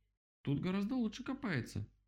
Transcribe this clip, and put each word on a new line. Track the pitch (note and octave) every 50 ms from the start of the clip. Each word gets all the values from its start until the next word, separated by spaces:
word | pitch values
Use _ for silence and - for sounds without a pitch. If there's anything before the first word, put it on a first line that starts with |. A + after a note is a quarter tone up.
| _ _ _ _ _ _ _ _ -
«Тут | C3+ C#3 D3
гораздо | E3+ F3+ F#3 G3+ G3+ G#3+ C4
лучше | C4 A#3 G#3+ - - B3
копается», | - C4+ C#4+ - G#3+ E3 B2 A2+ - - G#2 G#2 - - _ _